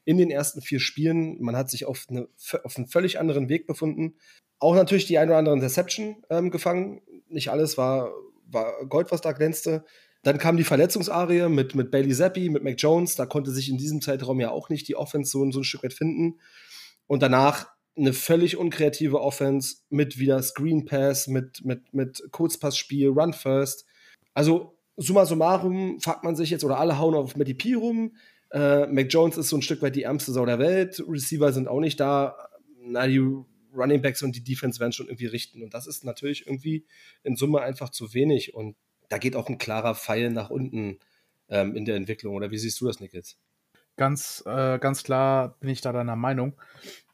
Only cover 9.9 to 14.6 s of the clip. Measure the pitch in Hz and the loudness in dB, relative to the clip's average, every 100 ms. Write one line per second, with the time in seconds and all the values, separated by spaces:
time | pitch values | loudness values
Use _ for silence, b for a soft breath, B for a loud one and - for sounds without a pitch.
9.9 | b b b 139 143 165 165 160 139 175 | b b b 0 2 4 4 4 4 4
10.9 | 202 165 170 175 175 175 147 131 135 127 | 2 -2 0 2 2 4 2 2 0 0
11.9 | 139 139 127 185 185 180 147 139 127 151 | 2 2 2 2 2 0 0 -2 0 4
12.9 | 165 175 - 123 151 135 131 135 131 147 | 4 2 -2 -4 -4 -2 -4 -4 -4 -2
13.9 | 151 139 135 127 131 117 - | -4 -2 -2 -2 -2 -2 -4